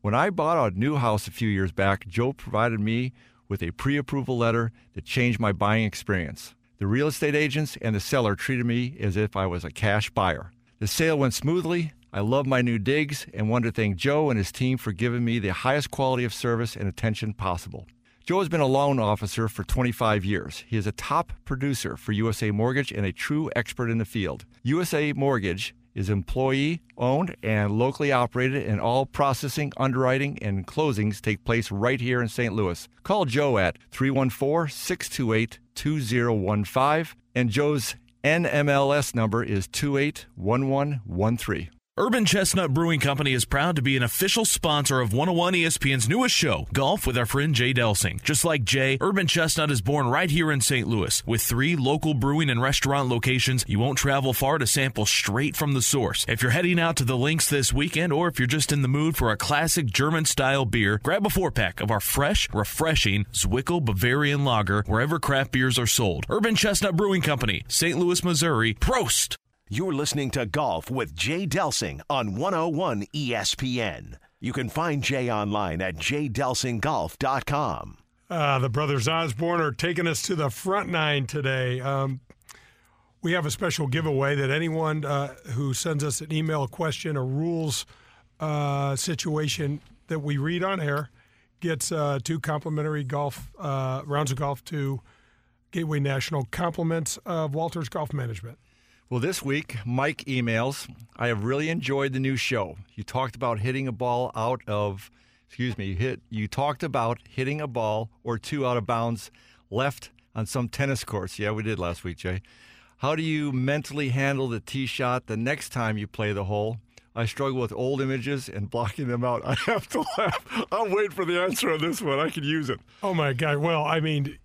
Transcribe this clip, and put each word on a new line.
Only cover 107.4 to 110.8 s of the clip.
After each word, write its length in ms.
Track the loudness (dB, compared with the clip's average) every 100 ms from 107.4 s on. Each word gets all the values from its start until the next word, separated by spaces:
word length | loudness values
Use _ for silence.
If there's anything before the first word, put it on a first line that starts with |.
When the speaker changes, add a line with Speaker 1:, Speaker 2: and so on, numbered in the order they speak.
| -4 -4
Speaker 1:
a 60 | -4
ball 420 | -2 -2 -2 -4 _
or 140 | -6 -6
two 280 | -4 -2 0
out 120 | 0
of 80 | 0
bounds 440 | -2 0 -4 -8 _ _ -20 _
left 400 | -2 -2 -4 -16 _ _
on 120 | -8 -4
some 200 | -2 -4
tennis 380 | -2